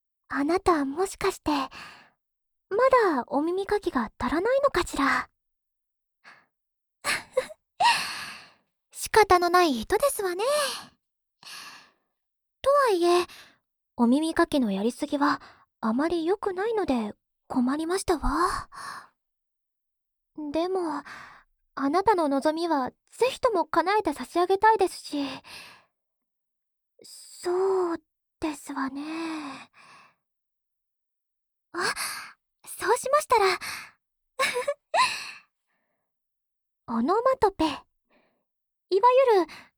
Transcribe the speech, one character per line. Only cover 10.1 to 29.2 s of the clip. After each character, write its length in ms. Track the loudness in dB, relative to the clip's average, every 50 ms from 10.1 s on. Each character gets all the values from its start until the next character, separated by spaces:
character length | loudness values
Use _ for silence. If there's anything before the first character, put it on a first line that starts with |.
す 120 | 0 -2 -4
わ 120 | -4 -4
ね。 100 | -2 -2 0 0 0 -2 -2 -6 -8 -12 -18 _ _ _ _ _ _ _ _ _ _ -20 -20 -18 -18 -18 -18 -20 -20 -20 _ _ _ _ _ _ _ _ _ _ _ _ _ _ _ 0
と 80 | 2
は 200 | 4 4 4 4
い 140 | 4 4 4
え、 220 | 4 4 4 2 -2 -8 -18 -20 -20 _ _ _ _ _ _ _ _ _
お 100 | 0 2
耳 280 | 4 4 2 2 0 0
か 120 | 0 0
き 140 | 2 2 0
の 120 | 0 0 0
や 100 | -2 -2
り 100 | -4 -4
す 140 | -4 -6
ぎ 120 | -4 -2 0
は 220 | 0 0 0 -2 -6 -14 -20 _ _ _ _ _
あ 120 | -4 -2 -2
ま 160 | -2 -2 -2
り 160 | -2 -2 0
良 120 | -2 -2
く 160 | -2 -2 -4 -4
な 140 | -4 -4
い 80 | -2 -2
の 100 | -2 0
で 280 | 0 -2 -2 -2 -6 -8 _ _ _ _ _ _
困 300 | -6 -2 -2 0 0 -2
り 100 | -2 -2
ま 120 | -2 -2 -2
し 60 | 0
た 140 | -2 -2 0
わ。 500 | 0 -2 0 0 0 0 -2 -4 -8 -12 -14 -16 -14 -14 -14 -16 -18 -20 _ _ _ _ _ _ _ _ _ _ _ _ _ _ _ _ _ _ _ _ _ _ _ _ _ -12 -8 -4 -4
で 160 | -2 -2 -2
も、 360 | -2 -4 -4 -4 -6 -8 -10 -12 -16 -18 -20 -20 -20 -20 _ _ _ _ _ _ _
あ 140 | -4 -2 0
な 120 | 0 2 2
た 120 | 2 2
の 140 | 2 2 0
望 260 | 0 0 0 0 0 0
み 80 | -2 -2
は 220 | 0 -2 -2 -4 -8 _ _ _
ぜ 180 | -4 0 0 0
ひ 100 | 2 0
と 120 | 0 2 2
も 140 | 0 0
叶 320 | 0 0 0 2 2 2 0
え 40 | 0
て 100 | 0 -4
差 120 | -4 -8
し 160 | -4 0 0
上 60 | 2
げ 120 | 2 2 4
た 140 | 4 4 4
い 60 | 4
で 100 | 2 0
す 80 | -2 -6
し。 260 | -12 -8 -6 -4 -4 -4 -6 -10 -14 -18 -20 -20 -20 -20 -20 -20 _ _ _ _ _ _ _ _ _ _ _ _ _ _ _ _ _ _ _ _ _ _ _ _ -20
そ 880 | -20 -20 -20 -20 -20 -20 -8 -4 -2 0 0 2 2 2 0 0 -2 -4
う 100 | -6 _ _ _ _ _ _ _ _
で 140 | -6 -6 -6
す 180 | -8 -10 -10 -8
わ 160 | -6 -6 -6
ね。 840 | -6 -8 -10 -10 -8 -8